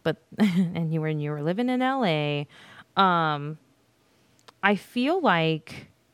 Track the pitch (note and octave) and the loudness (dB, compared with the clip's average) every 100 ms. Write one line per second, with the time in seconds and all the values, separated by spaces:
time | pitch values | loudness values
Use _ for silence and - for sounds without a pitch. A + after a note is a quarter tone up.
0 | E3 D3+ _ - G#3 F3 F3 F3 E3 D#3+ | -4 -4 _ 0 2 2 0 -2 -2 -2
1 | D#3 D3+ D3 D3+ D3 F#3 B3 B3+ B3+ C4+ | -2 -2 -4 -4 -2 -2 -2 0 0 0
2 | G#3+ D#3 D3 D3 D3 - - - - - | 0 0 0 -2 -6 -12 -20 -20 -6 2
3 | F#3+ F3 D#3+ D3 D3 D#3 _ _ _ _ | 4 4 2 -2 -6 -12 _ _ _ _
4 | _ _ _ _ _ - G3 G3+ - B3 | _ _ _ _ _ -2 0 0 -2 -2
5 | C4 F#4 C#4 F3 D#3+ D#3 - - - _ | 0 2 2 2 2 -2 -6 -18 -20 _
6 | _ | _